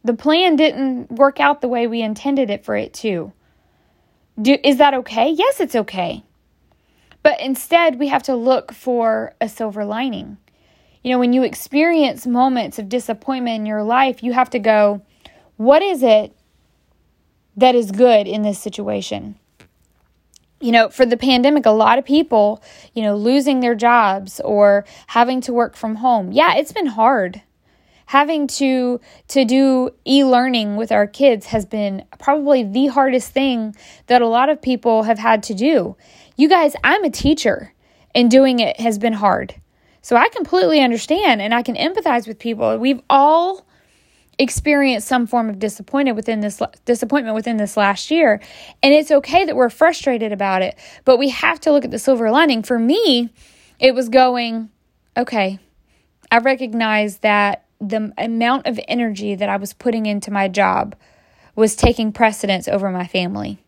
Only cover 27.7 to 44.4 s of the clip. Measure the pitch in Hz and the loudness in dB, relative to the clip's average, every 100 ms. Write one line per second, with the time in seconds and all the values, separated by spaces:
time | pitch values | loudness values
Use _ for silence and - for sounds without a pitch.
27.7 | _ _ _ - 269 294 320 277 - 269 | _ _ _ 0 0 2 -2 -4 -2 -2
28.7 | 262 247 240 _ _ _ 277 233 262 269 | 0 -2 -6 _ _ _ -2 2 2 2
29.7 | 254 254 _ - 277 269 247 254 247 208 | 2 -2 _ 0 2 4 2 2 -2 -4
30.7 | 208 226 208 208 - 277 220 - 220 190 | -6 -2 0 -2 2 2 2 -2 -6 -6
31.7 | 214 202 196 - - - 302 285 262 208 | -6 -6 -8 -14 -6 -2 0 2 0 0
32.7 | 214 277 254 269 254 - 269 269 240 220 | -2 0 2 0 0 -2 -2 -2 -2 -6
33.7 | 208 - - - 247 233 233 277 302 262 | -12 -20 -20 2 2 4 2 0 0 -2
34.7 | 247 240 220 220 214 226 220 - 190 269 | -2 0 0 0 -2 2 0 -2 -2 0
35.7 | 294 180 - _ _ _ - 294 359 302 | 0 -2 -10 _ _ _ 0 4 4 2
36.7 | - 233 392 339 - 277 302 - - - | 0 0 0 -2 -2 0 0 0 -2 -10
37.7 | _ _ _ _ 240 240 262 269 247 220 | _ _ _ _ 0 4 6 6 2 -2
38.7 | - 233 208 233 214 202 180 190 - _ | -2 -4 -2 -2 0 0 0 -4 -16 _
39.7 | _ _ _ - 240 392 453 330 370 370 | _ _ _ 0 2 2 -2 -2 0 2
40.7 | 311 254 233 - 339 381 220 202 233 240 | 4 2 0 -2 0 2 0 0 -2 -2
41.7 | 226 320 392 349 240 220 214 233 220 - | -4 -4 -2 -2 -2 -4 -10 -8 -2 -2
42.7 | 220 254 262 _ 269 294 320 359 381 _ | 0 -2 -4 _ 4 4 4 0 -6 _
43.7 | _ _ _ _ _ _ - | _ _ _ _ _ _ -4